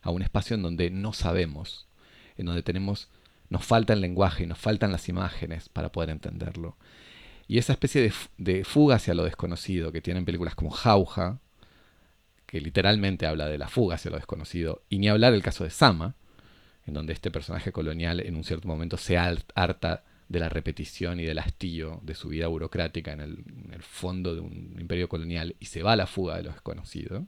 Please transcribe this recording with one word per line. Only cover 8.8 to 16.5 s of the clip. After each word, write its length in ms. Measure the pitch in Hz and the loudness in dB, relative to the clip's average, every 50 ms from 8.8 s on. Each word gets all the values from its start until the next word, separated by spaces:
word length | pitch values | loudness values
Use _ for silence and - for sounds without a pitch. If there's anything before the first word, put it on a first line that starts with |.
| 151 147 131 107 | 8 10 8 6
hacia 180 | - - 87 | 6 2 2
lo 80 | 85 85 | 2 2
desconocido 680 | 82 80 - - 85 87 82 - - 95 90 82 82 | 0 -2 -2 -4 -4 -4 -6 -4 -2 -2 0 0 -2
que 100 | 78 82 | -4 -6
tienen 220 | - - 87 92 90 | -4 -2 -2 -2 -2
películas 300 | 85 87 87 87 82 - | -2 -2 -2 -2 -4 -4
como 160 | - 82 78 | -4 -4 -4
Jauja, 680 | 80 - - 113 107 98 92 - - - 90 90 107 131 _ _ _ _ - - _ _ _ _ _ _ _ _ _ _ _ _ _ _ _ | -4 0 6 8 8 8 6 4 2 -2 -2 -2 -2 -6 _ _ _ _ -20 -20 _ _ _ _ _ _ _ _ _ _ _ _ _ _ _
que 160 | - - 87 | -8 -6 -6
literalmente 640 | 73 78 78 - 92 98 107 107 98 98 95 82 - | -6 -2 0 2 4 6 4 4 4 2 0 0 0
habla 220 | 80 80 78 76 76 | 0 0 0 -2 -2
de 100 | 76 73 | -2 -4
la 100 | 69 - | -6 -2
fuga 280 | - 123 120 95 82 | 2 2 4 4 2
hacia 160 | 80 - 82 | -2 -4 -4
lo 60 | 76 73 | -6 -6
desconocido, 640 | - - - 78 78 - - 85 82 80 - - _ _ | -6 -6 -8 -8 -8 -6 -4 -2 -2 -2 -4 -6 _ _
y 120 | - 98 | 0 2
ni 100 | 101 104 | 4 4
hablar 240 | 104 107 113 127 120 | 6 8 8 8 8
el 80 | 104 | 6
caso 220 | 90 - - - 85 | 4 0 -4 -2 -4
de 80 | 78 | -6
Sama, 440 | - - 160 135 95 80 80 90 131 _ - - _ _ - - | 2 6 6 6 6 4 -2 -4 -6 _ -16 -20 _ _ -20 -20